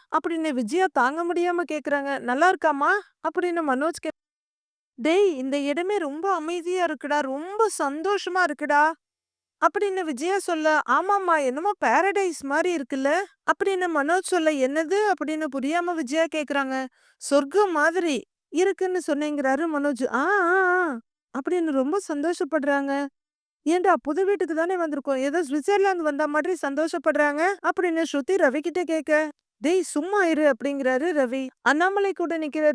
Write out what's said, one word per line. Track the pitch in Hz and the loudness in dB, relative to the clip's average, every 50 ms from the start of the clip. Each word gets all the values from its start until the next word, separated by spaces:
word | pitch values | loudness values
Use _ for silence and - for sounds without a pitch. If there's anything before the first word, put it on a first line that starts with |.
| _ - | _ -4
அப்படின்னு | - 320 - 330 339 320 320 311 | -4 -2 -2 -2 -4 -2 -2 -2
விஜயா | 269 254 240 208 269 359 381 359 | -2 -2 -2 -2 0 0 0 2
தாங்க | - 277 240 254 294 330 339 | 2 2 2 2 0 -2 -4
முடியாம | 339 349 349 349 359 349 339 339 - | -2 0 0 0 0 0 -2 -2 -4
கேக்குறாங்க. | 311 302 - 302 285 285 277 277 277 - | -6 -6 -2 -2 -2 -2 -2 -2 -4 -4
"நல்லா | - 240 247 277 330 370 | -2 -2 0 2 4 2
இருக்காமா?" | 381 285 - 311 294 277 285 320 381 415 - _ _ _ | 2 2 2 0 2 2 2 2 2 0 -2 _ _ _
அப்படின்னு | - 320 311 359 349 359 339 339 320 285 | -8 -4 -4 -2 -2 -2 -2 -2 0 0
மனோஜ் | 254 262 294 330 330 - | 0 0 0 -2 -4 -4
கே-, | - 320 - _ _ _ _ _ _ _ _ _ _ _ _ _ _ _ _ - | -8 -10 -10 _ _ _ _ _ _ _ _ _ _ _ _ _ _ _ _ -2
"டேய், | 233 302 339 392 415 381 311 | 0 2 4 4 4 4 2
இந்த | 254 254 269 277 285 277 285 | 0 -4 -2 -2 -2 0 0
இடமே | 294 311 349 381 415 403 | -2 -2 -2 -2 -2 -2
ரொம்ப | 330 277 277 311 330 392 381 | -2 -4 -6 -4 -2 -2 -2
அமைதியா | 330 302 320 349 359 311 349 359 370 349 | -2 -2 -4 -6 -6 -4 -4 -2 0 0
இருக்குடா, | 330 311 247 - 269 294 294 277 262 | -2 -2 -4 -4 -2 -2 -2 -2 -2
ரொம்ப | 262 285 320 370 403 427 453 403 - - | -4 -6 -8 -8 -2 0 0 0 0 -2
சந்தோஷமா | 311 277 277 311 320 381 415 381 - 370 370 370 359 294 | -4 -4 -4 -2 -2 -2 -2 -2 -2 -2 0 0 0 0
இருக்குடா" | 294 - 294 277 294 294 302 320 330 _ _ _ _ _ _ _ _ _ _ _ _ - | -2 -4 -2 2 4 4 4 4 2 _ _ _ _ _ _ _ _ _ _ _ _ 0
அப்படின்னு | 311 339 - 403 415 403 381 381 359 | 0 0 2 2 -2 -2 -2 -2 -2
விஜயா | 311 277 233 302 359 392 392 | -4 -4 -4 -2 -2 -2 -2
சொல்ல, | - - 339 311 311 311 311 294 - - | -2 -2 -2 0 2 2 2 2 2 2
"ஆமாம்மா, | 254 302 359 392 403 403 381 349 330 311 277 | 0 0 2 2 0 0 2 2 2 2 2
என்னமோ | 254 247 294 349 403 415 - 302 | 0 -2 -2 -2 -2 -2 0 0
பாரடைஸ் | 240 226 294 349 392 381 403 392 359 302 - | 2 4 4 2 2 2 0 0 -2 -4 -6
மாதிரி | - 269 277 311 339 359 349 | -6 -2 -2 0 0 0 -2
இருக்குல்ல?" | 311 269 - 285 269 269 277 311 359 403 - _ _ - - | -2 -4 -4 -4 -2 0 0 0 0 -2 -4 _ _ -2 -2
அப்படின்னு | 330 - 403 392 381 359 370 339 320 | 0 2 2 0 0 0 0 0 0
மனோஜ் | 294 277 302 349 381 359 - 370 | 0 2 2 0 0 0 0 0
சொல்ல, | 349 320 311 311 269 254 | 2 2 2 2 2 0
"என்னது?" | 254 285 311 330 302 370 403 427 415 | 0 0 0 -2 0 0 0 2 2
அப்படின்னு | 359 - 294 277 311 311 311 294 262 | 0 0 -2 -4 -4 -4 -4 -4 -4
புரியாம | 269 247 285 320 349 349 349 349 | -4 -2 -2 -2 0 -2 -2 -4
விஜயா | 320 294 233 285 320 330 311 - | -4 -4 -2 0 0 0 0 0
கேக்குறாங்க. | 311 302 247 285 285 269 262 262 262 262 254 _ _ _ _ _ - | -4 -4 -2 -2 -2 -2 -2 -4 -6 -6 -8 _ _ _ _ _ -12
சொர்க்கம் | - - 277 285 285 277 277 392 427 381 | -4 2 2 2 2 2 2 2 2 4
மாதிரி | 339 294 294 330 330 370 339 330 277 220 - _ _ _ _ - | 2 2 2 2 2 2 0 0 -2 -2 -4 _ _ _ _ -6
இருக்குன்னு | - 302 370 392 370 - 370 370 370 359 - | 0 0 0 0 0 0 -2 -2 -2 -2 -2
சொன்னேங்கிறாரு | - 294 285 302 302 294 285 262 262 269 277 339 330 302 | -2 -2 -2 -2 -4 -2 -2 0 0 0 0 0 -2 -2
மனோஜ். | 285 285 294 277 214 262 - | 0 0 -2 -2 -2 -4 -2
"ஆ, | - 247 285 349 415 403 359 | -2 0 0 2 2 2 2
ஆ, | 339 359 392 381 359 | 2 2 2 4 2
ஆ" | 359 370 359 320 254 233 - _ _ _ _ _ - | 2 2 0 -2 -4 -8 -12 _ _ _ _ _ -8
அப்படின்னு | 262 277 320 349 359 330 320 269 269 | -6 -4 -2 0 0 0 0 2 0
ரொம்ப | 254 285 349 415 - - | 0 2 0 -2 -2 -4
சந்தோஷப்படுறாங்க. | 311 285 285 339 349 - 370 277 320 311 262 302 285 285 277 277 277 277 285 277 _ _ _ _ _ _ _ _ _ _ - | -6 -2 -2 -2 -2 -2 -4 -2 -2 -2 0 2 0 0 0 -2 -2 -2 -4 -6 _ _ _ _ _ _ _ _ _ _ -2
"ஏண்டா, | 294 330 370 359 392 339 269 | 0 0 2 4 4 2 2
புது | - 277 311 349 381 | 2 -2 0 0 2
வீட்டுக்கு | 381 403 320 359 294 320 | 2 2 0 0 -2 0
தானே | 311 330 349 381 | -2 0 0 0
வந்திருக்கோம், | 359 339 311 294 285 - 285 269 262 269 285 | -2 -2 -2 -4 -4 -2 -2 -2 0 0 0
ஏதோ | 277 349 | 0 0
சுவிட்சர்லாந்து | 339 247 277 302 262 - 403 392 392 392 381 349 311 302 | -2 0 -2 -2 0 2 2 4 4 2 2 0 0 -2
வந்த | 285 277 311 | 0 0 -2
மாதிரி | 294 294 302 285 349 370 - | 0 0 0 0 0 -2 -2
சந்தோஷப்படுறாங்க" | - 277 277 294 320 320 - 330 - 320 277 294 294 294 285 294 330 381 403 - - 330 | -2 -4 0 0 -2 0 -2 -2 0 0 2 2 2 2 2 2 0 0 0 0 -2 -2
அப்படின்னு | 370 - 359 349 320 320 330 - | 0 0 0 0 2 0 -2 0
ஸ்ருதி | - 285 262 - 370 | -2 -4 -2 0 2
ரவி | 392 330 262 240 311 294 339 | 2 2 2 2 0 -4 -2
கிட்ட | 302 359 349 | -2 -2 -2
கேட்க, | 302 320 320 269 - 302 302 311 302 - _ _ _ _ - | -2 -2 -4 0 0 0 0 0 -2 -6 _ _ _ _ -4
"டேய், | 208 294 359 381 330 - - | 0 0 2 2 0 -2 -4
சும்மா | 294 302 370 403 415 370 | -4 -2 0 2 2 2
இரு" | 330 320 285 311 285 | 2 2 4 4 2
அப்படிங்கிறாரு | 254 - 233 277 277 277 269 254 262 254 302 359 311 302 | 2 2 -2 -4 -4 -2 0 0 0 0 0 0 0 0
ரவி. | 262 233 247 269 262 254 _ _ | 0 0 -2 -6 -6 -8 _ _
அண்ணாமலை | - 240 277 302 349 381 403 403 392 392 | 2 2 2 4 2 2 2 0 0 0
கூட | 320 - 349 302 330 320 | -2 -2 -4 -4 -2 -4
நிக்கிற | 311 294 247 311 302 302 294 | -4 -4 -2 2 2 2 2